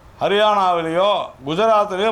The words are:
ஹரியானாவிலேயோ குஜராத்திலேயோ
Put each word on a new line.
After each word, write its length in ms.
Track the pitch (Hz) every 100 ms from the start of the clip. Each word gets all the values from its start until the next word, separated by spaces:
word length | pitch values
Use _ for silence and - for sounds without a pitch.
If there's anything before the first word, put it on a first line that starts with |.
| - -
ஹரியானாவிலேயோ 880 | 151 202 214 208 185 175 165 165 202 185 131 - 131
குஜராத்திலேயோ 640 | 165 226 214 202 185 220